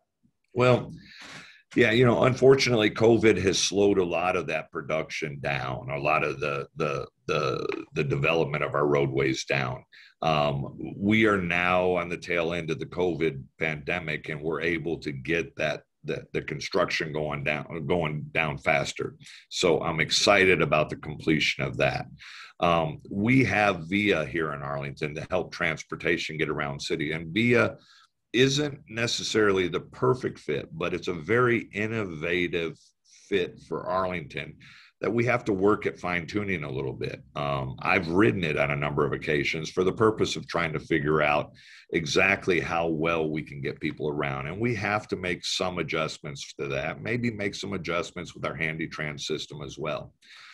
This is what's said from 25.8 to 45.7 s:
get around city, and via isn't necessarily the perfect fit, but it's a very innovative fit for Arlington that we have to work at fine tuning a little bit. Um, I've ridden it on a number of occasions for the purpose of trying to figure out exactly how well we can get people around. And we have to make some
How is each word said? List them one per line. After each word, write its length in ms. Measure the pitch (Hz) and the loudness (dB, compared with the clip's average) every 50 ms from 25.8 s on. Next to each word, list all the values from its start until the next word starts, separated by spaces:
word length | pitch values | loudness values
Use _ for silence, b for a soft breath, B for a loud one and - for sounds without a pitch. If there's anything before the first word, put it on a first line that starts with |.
| - - 80 80 - 85 87 78 - - 80 76 | -8 -10 -8 -4 0 0 0 0 -2 -4 -4 -2
get 120 | 78 73 | -2 -2
around 320 | 76 73 73 71 71 71 | -2 -2 -4 -4 -6 -6
city, 300 | - - 90 - 73 76 | -6 -4 -4 -4 -2 -4
and 220 | 78 82 85 80 80 | -4 -6 -6 -4 -2
via 420 | 107 117 120 120 117 110 101 - B B B B B B B B _ _ _ | 0 2 4 4 4 4 2 -2 B B B B B B B B _ _ _
isn't 480 | - 117 131 135 139 143 151 147 139 - - - | 2 4 4 4 4 0 -2 -4 -6 -10 -14 -12
necessarily 800 | 110 117 117 117 - - 92 - - 110 107 101 95 95 92 87 | -6 -4 -4 -2 -2 -4 -4 0 2 4 4 4 4 4 2 0
the 140 | 82 87 | -2 -4
perfect 580 | - - - - 131 127 127 127 - - - - | -6 -8 -6 0 2 2 2 2 -2 -6 -6 -6
fit, 300 | - - 73 65 - - | -6 -4 -4 -4 -4 -8
but 220 | 80 80 85 87 90 | -8 -6 -4 -4 -4
it's 160 | 82 - - | -4 -4 -4
a 40 | 87 | -6
very 560 | 85 73 85 113 123 123 120 120 107 95 - - | -4 -2 0 2 4 4 4 2 0 -2 -4 -6
innovative 1040 | 98 107 110 90 113 101 92 82 73 78 85 90 90 90 82 87 85 82 80 80 - _ _ _ _ _ _ _ - - - | -4 -4 -4 -4 -4 -4 -6 -6 -6 -4 0 0 0 0 0 0 -2 -2 -4 -6 -10 _ _ _ _ _ _ _ -18 -6 -2
fit 320 | 101 95 87 80 - - - - | 0 0 0 -2 -6 -12 -12 -8
for 180 | 80 78 - | -8 -6 -4
Arlington 680 | - 90 92 95 90 90 87 73 - - 73 73 76 80 B B B B B B B B - | -2 -2 0 0 -2 -2 -6 -8 -8 -10 -10 -10 -10 -14 B B B B B B B B -6
that 140 | - 98 107 | -4 0 0
we 100 | 117 117 | 2 2
have 220 | 127 139 127 - | 2 0 0 0
to 80 | 117 101 | 0 0
work 320 | 92 95 104 107 104 - | 4 4 4 4 4 0
at 140 | - - - | -4 -6 -6
fine 260 | - 87 90 87 82 | -6 -4 -4 -4 -4
tuning 380 | 80 - 104 104 98 92 78 73 | -4 -4 -4 -2 -2 -4 -4 -4
a 80 | 73 | -4
little 220 | 64 67 69 65 60 | -6 -4 -4 -4 -6
bit. 280 | - - - - - - - - | -6 -6 -8 -8 -10 -14 -10 -6
Um, 400 | 73 73 71 69 67 65 65 65 - | -4 -2 -2 -2 -2 -4 -6 -6 -4
I've 280 | - - 90 98 87 82 | 0 2 2 2 2 2
ridden 360 | 85 95 110 117 110 98 85 | 4 4 4 4 4 2 0
it 140 | 78 76 76 | 0 0 0
on 140 | 73 71 | 0 0
a 40 | 71 | 0
number 300 | 71 73 73 73 76 73 | -2 -2 -2 0 0 0
of 80 | 69 76 | 0 0
occasions 560 | 67 - 80 76 73 71 - - 80 78 - | -4 -2 0 0 0 0 0 -4 -4 -6 -4
for 140 | - 92 92 | 0 0 0
the 100 | 92 90 | 2 2
purpose 420 | - 110 110 110 - 98 - - | 4 2 2 4 2 0 -2 -2
of 120 | 85 - - | -6 -6 -4
trying 260 | - 85 85 80 78 | -2 -2 -2 -2 -4
to 60 | 78 | -4
figure 420 | 78 - 82 78 71 76 78 78 | -2 0 0 2 2 2 2 4
out 300 | 76 73 73 73 - - - B B B B B B B | 4 4 2 2 0 -4 -10 B B B B B B B
exactly 680 | - 85 80 71 65 - 92 95 98 95 - 95 90 78 | -4 -4 -2 0 2 2 4 4 2 0 2 0 2 2
how 280 | 69 76 87 82 85 85 | 0 0 -2 -2 0 0
well 420 | 82 76 80 82 85 82 80 78 | 0 0 0 0 0 0 0 -2
we 140 | 76 78 73 | -2 -4 -6
can 180 | - 71 71 | -8 -10 -8
get 180 | 69 73 65 - | -8 -8 -8 -6
people 300 | - 76 73 73 73 76 | -6 -6 -6 -4 -4 -4
around. 380 | 73 73 73 69 69 67 67 73 | -4 -2 -4 -4 -4 -6 -6 -8
And 120 | 87 101 | -6 -4
we 140 | 117 123 120 | -2 -2 -2
have 340 | 98 104 101 104 107 - - | -2 -2 -2 -2 -2 -4 -4
to 60 | 98 | -8
make 300 | 92 92 90 90 - - | -6 -4 -4 -4 -4 -4
some 320 | - - - 95 92 | -6 -4 -2 -4 -2